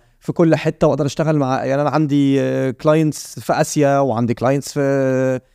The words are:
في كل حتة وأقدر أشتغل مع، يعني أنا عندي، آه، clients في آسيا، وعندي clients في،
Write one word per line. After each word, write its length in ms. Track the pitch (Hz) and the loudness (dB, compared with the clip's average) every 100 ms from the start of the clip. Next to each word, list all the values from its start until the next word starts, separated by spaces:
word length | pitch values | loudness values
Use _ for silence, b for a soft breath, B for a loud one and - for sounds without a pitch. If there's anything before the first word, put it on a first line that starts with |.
| _ _ | _ _
في 120 | - | -6
كل 240 | 151 170 147 | 0 2 2
حتة 320 | 156 - 160 | 0 0 0
وأقدر 180 | 135 139 | 2 -2
أشتغل 320 | - 156 151 | -2 0 0
مع، 280 | 131 131 123 | 0 -2 -2
يعني 160 | 139 | -2
أنا 80 | 147 | 0
عندي، 520 | 143 151 143 139 135 | 0 0 2 2 2
آه، 300 | 131 131 131 | 0 -2 -4
clients 680 | 123 151 156 156 - - - | -2 0 2 2 -2 -10 -10
في 140 | - | -4
آسيا، 460 | 135 156 156 139 139 | -2 0 2 2 2
وعندي 340 | 139 113 120 | 0 0 -2
clients 400 | - 123 139 - | -2 0 -2 -4
في، 640 | 147 139 139 135 131 131 127 - | -4 -2 0 0 0 0 -2 -8